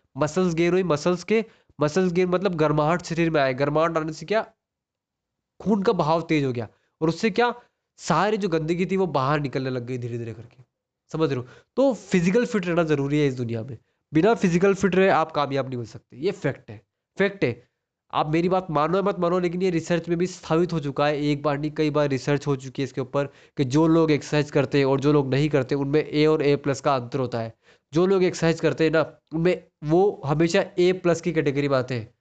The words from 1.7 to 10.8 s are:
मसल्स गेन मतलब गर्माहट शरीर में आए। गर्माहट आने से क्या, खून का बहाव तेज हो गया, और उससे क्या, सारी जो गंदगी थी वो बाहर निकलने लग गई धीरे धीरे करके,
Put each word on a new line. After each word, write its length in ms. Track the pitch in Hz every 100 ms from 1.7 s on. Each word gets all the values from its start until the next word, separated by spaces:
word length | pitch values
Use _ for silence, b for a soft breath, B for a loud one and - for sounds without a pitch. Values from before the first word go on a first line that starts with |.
| -
मसल्स 300 | 151 185 185
गेन 180 | 170 180
मतलब 260 | 175 190 165
गर्माहट 460 | 151 147 151 170
शरीर 280 | - 165 165
में 120 | 156
आए। 120 | 135
गर्माहट 440 | 127 143 151 170 165
आने 160 | 160
से 120 | 156 160
क्या, 260 | 214 - _ _ _ _ _ _ _ _ _ _ _
खून 220 | 185 214
का 100 | 196
बहाव 280 | 180 151 165
तेज 220 | 160 156
हो 100 | 135
गया, 140 | 120 107 _ _ _
और 80 | 160
उससे 200 | 165 220
क्या, 240 | - 240 233 B _ _ _
सारी 400 | - 160 208 214
जो 120 | 196
गंदगी 360 | 160 156 175 185
थी 120 | 190
वो 100 | 185
बाहर 320 | 143 131 151
निकलने 300 | 139 135 131
लग 160 | 127 120
गई 120 | 127
धीरे 200 | 120 120
धीरे 160 | 113
करके, 300 | 110 113 _ _ _